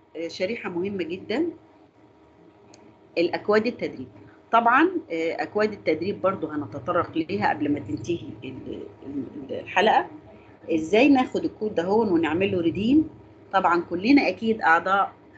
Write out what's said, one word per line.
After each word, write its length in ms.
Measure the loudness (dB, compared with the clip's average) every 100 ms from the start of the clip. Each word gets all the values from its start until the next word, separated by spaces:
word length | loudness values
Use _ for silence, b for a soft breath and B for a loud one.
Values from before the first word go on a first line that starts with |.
| _ -10
آه، 120 | -10
شريحة 420 | -4 -6 -4 -6
مهمة 340 | -6 -4 -6
جدا، 420 | -8 -8 -6 -4 -4 -6 _ _ _ _ _ _ _ _ -20 _ -20 -20 -20 _ _ -2
الأكواد 480 | -2 -2 2 2 2
التدريب. 420 | -4 -8 -8 -16 -18 B B 0
طبعا، 380 | 2 6 6 4 0 -6
آه، 320 | -4 -4 -4
أكواد 300 | -4 0 -2
التدريب 480 | -2 -2 0 -2 -2
برضو 240 | -2 -2 -4
هنتطرق 720 | -6 -8 -8 -2 -2 0 -4
ليها 320 | -4 -2 0
قبل 220 | 0 -2
ما 80 | -2
تنتهي 480 | -4 -8 -6 -6 -8 -14
ال-، 380 | -14 -14 -12 -12 -14 -16 -12
ال-، 460 | -10 -10 -12 -10 -10
الحلقة. 460 | -4 0 4 2 0 -10 -20 B B B -4
إزاي 340 | -4 2 4 6
ناخد 360 | 6 2 -2
الكود 300 | -4 -4 -6
ده 80 | -2
هون 260 | 0 2 2
ونعمل 400 | 2 2 0 0
له 80 | 0
redeem؟ 480 | 0 0 2 4 2 -4 -20 -20 -2
طبعا 300 | 0 2 2 -2
كلنا 380 | -2 4 4 4
أكيد 320 | -2 -2 2
أعضاء 520 | 4 4 4 2 0 -4 -20